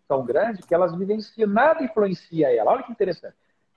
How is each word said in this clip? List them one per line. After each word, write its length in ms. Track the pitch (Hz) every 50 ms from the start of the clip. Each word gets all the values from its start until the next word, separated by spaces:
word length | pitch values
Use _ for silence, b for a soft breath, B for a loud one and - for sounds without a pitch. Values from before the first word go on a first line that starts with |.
| _
tão 160 | - 143 135 127
grande, 360 | 120 123 156 202 233 220 185
que 120 | - - 170
elas 180 | 170 185 175 165
vivenciam, 520 | 175 196 190 214 220 208 - _ 226 220 208
nada 340 | 202 226 262 311 320 320 277
influencia 680 | 233 - 220 208 196 180 - - - 170 160 151 131 123
ela. 180 | 113 107 127
Olha 120 | 208 262 254
que 80 | -
interessante. 440 | 233 - 202 185 160 - - 98 - _ _ _ _ _ _ _ _